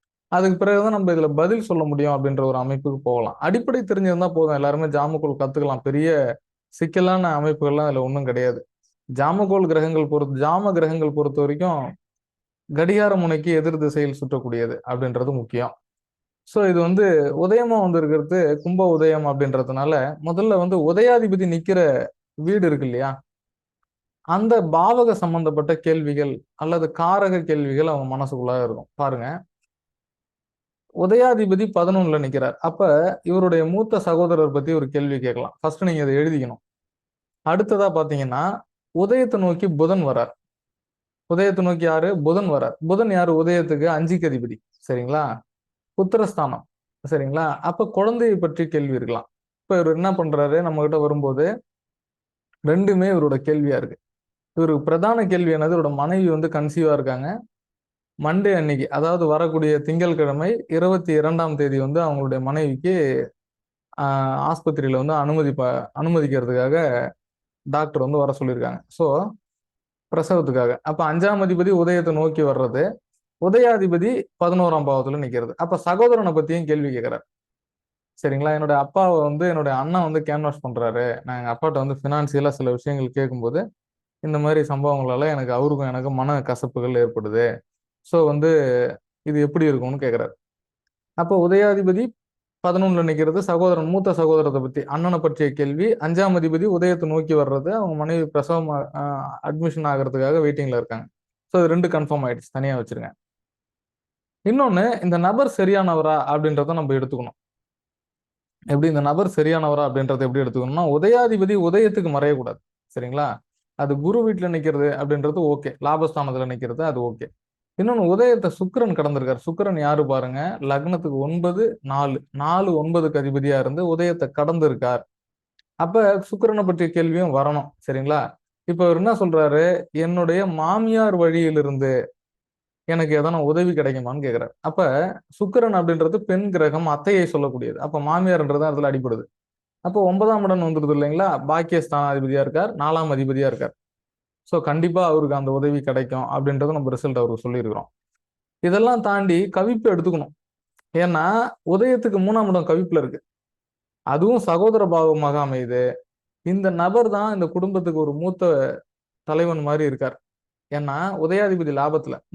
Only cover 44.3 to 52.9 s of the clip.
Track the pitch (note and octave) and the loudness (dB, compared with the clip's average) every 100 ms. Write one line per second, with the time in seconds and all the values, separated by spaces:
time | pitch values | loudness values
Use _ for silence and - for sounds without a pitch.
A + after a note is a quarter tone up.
44.3 | C3 A#2+ A2 _ _ - B2+ B2 D3 C#3+ | -2 -6 -10 _ _ -6 -4 -2 -2 -2
45.3 | A2 - _ _ _ _ - F#3+ A3+ G3+ | -6 -14 _ _ _ _ -2 2 2 0
46.3 | F3+ C#3+ B2 - _ _ _ C3+ D#3 C3+ | -2 -4 -6 -12 _ _ _ -4 -2 -2
47.3 | D3 D#3+ C#3 E3 F3 A3 F#3 G#3 A#3 A#3 | -2 -2 -4 -4 -2 -2 0 0 2 2
48.3 | G3 E3+ D3+ D#3+ D#3+ C#3 C3 A#2 A2+ - | 2 0 -2 -2 -2 -2 -2 -4 -6 -8
49.3 | _ _ _ - F#3 D#3+ D#3+ F#3 F#3 D#3+ | _ _ _ -2 2 2 2 0 0 0
50.3 | D3 C#3+ D#3 F3 D#3 D3+ D#3 D3 D3 C#3+ | 0 2 2 0 0 0 2 0 0 -2
51.3 | C3+ E3 A#3 _ _ _ _ _ _ _ | 0 0 -2 _ _ _ _ _ _ _
52.3 | _ _ _ D3 E3 G3 | _ _ _ 0 2 4